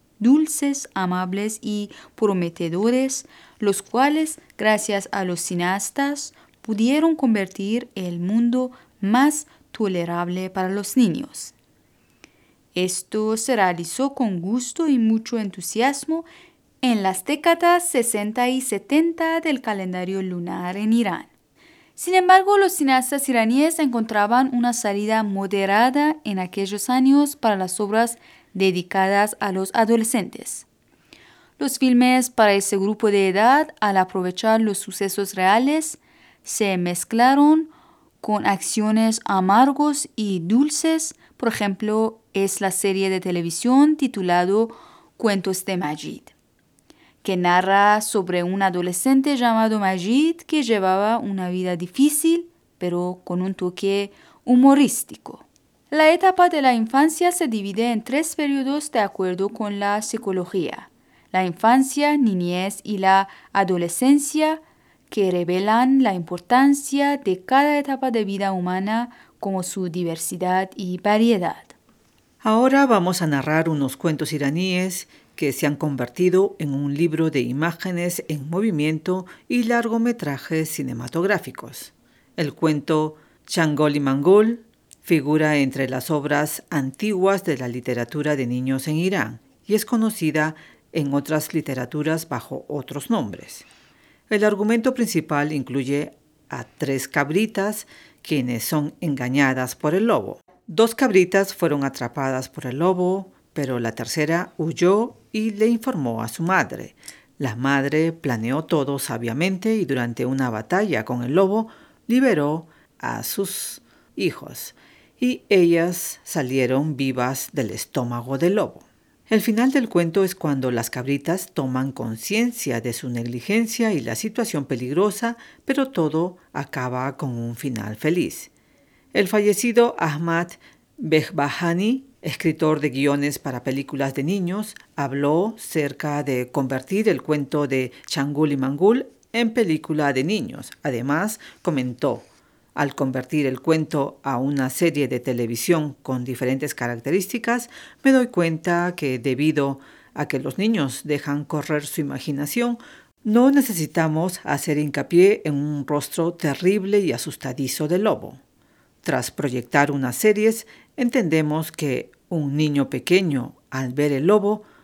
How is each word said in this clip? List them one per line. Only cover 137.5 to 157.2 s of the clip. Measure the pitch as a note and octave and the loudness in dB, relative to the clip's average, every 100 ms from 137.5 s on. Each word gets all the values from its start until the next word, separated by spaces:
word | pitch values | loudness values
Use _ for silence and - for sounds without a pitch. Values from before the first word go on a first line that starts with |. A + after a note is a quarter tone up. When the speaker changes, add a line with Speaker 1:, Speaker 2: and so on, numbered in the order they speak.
| D3+ C#3+ | -2 0
Speaker 2:
de | C3 B2+ - - | -2 -2 -8 -8
Changul | D#3 C#3+ C#3+ D#3 | -4 -4 0 0
y | C#3 | 0
Mangul | C3 C#3+ G3 B3+ - _ _ | -2 2 4 4 0 _ _
en | A3+ A#3 | -2 0
película | A#3 G3 D#3 - D#3 C#3+ | 0 0 0 -2 0 0
de | C3 | 0
niños. | D3 G#3 G#2+ - - - | 0 -2 -4 -10 -16 -8
Además, | D3+ A#2+ C3 D3+ G#3+ - - - | -4 -2 0 0 -2 -6 -16 -6
comentó: | - C#3+ B2+ A#2+ C#3+ G#2+ - _ _ _ _ | -4 -2 -4 -2 -2 -4 -10 _ _ _ _
"Al | - C#3+ | -4 -4
convertir | - C3+ B2+ B2 D3+ C3+ | -2 -4 -4 -4 -2 -2
el | C3 | -2
cuento | - D#3+ D3+ D3+ C3+ - | 0 0 0 -2 -4 -6
a | C#3+ B2 | -4 -2
una | C3+ C#3+ C3 | -2 -2 -2
serie | - E3+ D3 C3 | 0 0 0 -2
de | B2+ | -2
televisión | C3+ A#2+ A#2 A#2 - E3+ D3+ - | -4 -4 -4 -4 0 0 0 -8
con | - B2+ | -6 -6
diferentes | B2 B2 B2+ C3 C#3+ | -4 -4 -2 -2 -4
características, | - A#2+ A#2+ C#3 F3+ F3+ A#3 A#3 A#3+ - - - _ | -6 -6 -4 -2 -2 -2 -6 -2 -4 -4 -18 -20 _
me | C4+ | 4
doy | C4 A#3+ | 4 2
cuenta | F#3 E3 D#3+ F#3 F3 F3 F3 | 0 0 0 0 0 0 -2
que | C#3+ B2+ | -4 -2
debido | C3+ C3 D#3 D3+ C#3 C#3 - - _ | -2 0 2 2 0 -4 -12 -20 _
a | - D3 | -8 -6
que | C3+ | -4
los | D3 - | -6 -2
niños | G#3+ G#3+ C3+ - | 0 0 -2 -4
dejan | D3 D3 C#3+ C#3+ | -4 -4 -4 -6
correr | D3 D3+ C#3 D3+ | -4 -6 -2 -4
su | D3 - | -4 -6
imaginación, | C#3+ C3+ - C#3+ D3 A#3+ A#3+ A#3 - - _ _ | -6 -6 -6 -6 -4 -2 -2 -4 -10 -20 _ _
no | A3 A3+ C4 | 0 4 6
necesitamos | C#4+ C4 E3+ D3+ - D#3+ D#3 F3+ - | 6 2 -2 -2 0 0 0 -2 -4
hacer | - C#3 - D3 | -4 -4 0 -2
hincapié | D3+ D3 C#3 F3 F#3+ G#3+ | -2 -4 2 6 6 4
en | D#3+ | -2
un | C#3+ D3 D3 C3+ | -2 -2 -4 -2
rostro | D3 - - E3 | -4 -2 -2 -2
terrible | E3+ D3+ C#3 F3+ G#3 F#3+ G#3 | -2 -4 0 0 0 2 0
y | F3+ | 2
asustadizo | B2 | -2